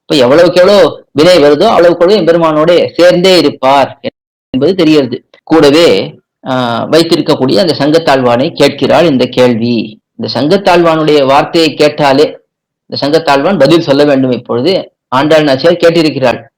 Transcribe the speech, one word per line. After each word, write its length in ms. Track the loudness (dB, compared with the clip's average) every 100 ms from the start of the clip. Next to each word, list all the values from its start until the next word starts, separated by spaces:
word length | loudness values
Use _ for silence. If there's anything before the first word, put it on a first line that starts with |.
இப்ப 140 | _ 0
எவ்வளவுக்கு 460 | 2 2 2 2
எவ்வளவு 440 | 2 4 2 -2 _
வினை 260 | 0 2 4
வருதோ 260 | 2 2
அவ்வளவுக்கு 420 | 0 2 2 2 0
எவ்வளவு 140 | 2
எம்பெருமானோட 720 | 0 0 0 0 0 0 0
சேர்ந்தே 440 | 2 2 2 2 2
இருப்பார் 640 | 0 -2 0 0 -2 -6 -16 _ _ _ _
என்பது 260 | -4 -2 0
தெரிகிறது. 480 | 2 0 -2 -8 _ _
கூடவே, 760 | -2 2 4 2 2 0 -4 -14 _ _ -8
ஆ, 60 | -4 -4 -6 -2
வைத்திருக்கக்கூடிய 720 | -2 0 0 0 -2 -2 0
அந்த 160 | -2
சங்கத்தாழ்வானை 760 | -2 0 0 0 0 0 -2 -2
கேட்கிறாள் 520 | -2 -2 -2 -2 0 2
இந்த 200 | 0 -2
கேள்வி. 760 | 0 0 0 -4 -4 -6 -14 _ -14
இந்த 120 | -8 -4
சங்கத்தாழ்வானுடைய 840 | -2 -2 0 0 2 0 0 0 2
வார்த்தையை 480 | 0 0 -2 -2
கேட்டாலே, 640 | 0 -2 0 0 2 0 -4 _ _ _ _ _
இந்த 120 | -8
சங்கத்தாழ்வான் 600 | -4 -2 -2 -2 -2 0
பதில் 220 | 2 0
சொல்ல 220 | 0 0
வேண்டும். 280 | 0 0 -2
இப்பொழுது 600 | -4 -6 -4 -2 -4 -8 _ _
ஆண்டாள் 360 | -4 2 2
நாச்சியார் 320 | 2 0 0 0
கேட்டிருக்கிறாள் 640 | 0 0 -2 -2 -4 -4 -12